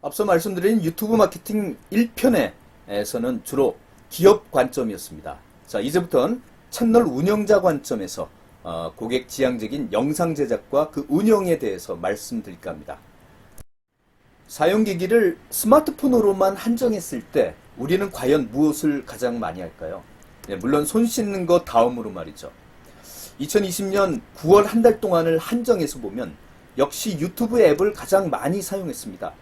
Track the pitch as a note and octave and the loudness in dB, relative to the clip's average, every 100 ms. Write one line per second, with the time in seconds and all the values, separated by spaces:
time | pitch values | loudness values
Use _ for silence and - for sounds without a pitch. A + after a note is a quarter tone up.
0 | - - G#3 F3+ G#3 F#3 F#3 A3+ D#3+ D#3+ | -10 -4 2 2 0 -2 2 2 0 -4
1 | G#3+ A3+ G3+ F3 - G#3+ G3+ - - G3+ | 0 4 2 0 -6 -4 -4 -8 -4 0
2 | A#3 - C4 A3+ G#2 - - - - G2+ | 0 2 2 4 0 -4 -20 -20 -8 -6
3 | G#2 B2 A#2+ A#2+ - C3+ C3+ - _ _ | -4 -4 -4 -6 -6 0 0 0 _ _
4 | _ - F#3 G#3 - - B2+ C3+ A#2 F#2 | _ 4 6 6 2 0 0 -2 -6 -6
5 | - D#2 D#2 C#2 _ _ _ A2 A#2+ E3 | -14 -16 -16 -16 _ _ _ -6 -2 -2
6 | F3 C#3 C#3+ B3 - - _ - A#3 A3+ | 0 0 0 -2 -10 -20 _ -2 4 4
7 | G#3+ B2+ E3+ G#3+ G3+ G#3 F3+ D3 - A2+ | 4 0 0 0 4 4 4 -2 -4 -8
8 | F#2 - E2+ - - - E2+ E2 E2 - | -6 -8 -10 -12 -20 -18 -10 -8 -8 -8
9 | A2+ B2+ - - C3 B2 G#2+ C#3+ A#2 G2+ | -4 -4 -4 -2 -2 -2 -6 -6 -4 -2
10 | C3+ D3+ E3+ D3 C3 A2 - C#3 D3+ - | -2 -2 -2 -2 -2 -4 -2 -2 -2 -6
11 | C#3 D3 G#3 G#3+ F#3 D#3+ A2+ F#2 - F2 | -2 0 4 2 2 -2 -2 -6 -8 -6
12 | F2+ G2+ - A#2 G#2 F2 - D#2 D2+ C#2+ | -4 -4 -6 -10 -10 -14 -12 -14 -14 -18
13 | - _ - - - - - _ _ _ | -18 _ -20 -20 -20 -20 -20 _ _ _
14 | _ _ _ _ _ - D#3 G#3 G#3+ F3+ | _ _ _ _ _ 0 2 2 2 0
15 | F#3 A#3 G3 E3 - - G#3+ C#4 D4+ - | 2 4 4 0 -8 -4 6 6 4 -2
16 | C#4 B3 G#3 F#3+ F#3+ G3 A#3 A#3 B3 G#3 | 2 4 4 4 0 0 -2 0 0 -2
17 | - B2 - D3 G2 - - - C3+ F#3 | -6 -10 -4 0 0 -2 -20 -10 -2 0
18 | G3 - B2+ D3 A#2 A#2+ D#3 D3 D#3 C#3+ | -2 -4 0 2 0 0 2 2 -2 -2
19 | - - B2 A#2+ F#2+ F2 E2+ - D#2+ F#2 | -6 -6 -4 -4 -6 -8 -12 -12 -12 -12
20 | - - - - - F#2+ A2 D3 - A3 | -14 -20 -20 -20 -12 -6 0 0 2 0
21 | A#3 A#3 G#3+ G3 E3+ F3 - - A#2 B2 | 0 0 -4 -4 2 2 4 2 2 0
22 | G#2+ F#2 D#2+ D2+ - - - - - - | -10 -10 -12 -14 -18 -18 -20 -20 -20 -20
23 | - - - - C#3+ G#3 G3+ F3 G3 G3 | -20 -20 -20 -12 -2 0 0 -4 -2 0
24 | F#3+ C3 - - D#3 G3 G3+ A3+ A3+ A3 | 0 0 -8 -8 6 6 6 4 4 4
25 | G3+ E3+ E3 D#3+ - A#3 A#3+ G#3 D3+ - | 2 2 2 0 0 -4 0 0 0 -4
26 | A2 G#2 G#2+ - - - - - C#3 - | -10 -8 -10 -12 -20 -20 -18 -2 -2 -2
27 | A3 E3+ E3 - A#3 A#3+ F#3 D3 G3 G#3 | -6 -4 -6 -4 -2 4 6 6 0 -2
28 | - G3 F#3 F#2+ C#3+ F#3+ F#3 G3 F3+ B2+ | 0 0 2 -2 -2 -4 -4 -8 -8 -10
29 | - F2+ E2+ - | -12 -12 -12 -12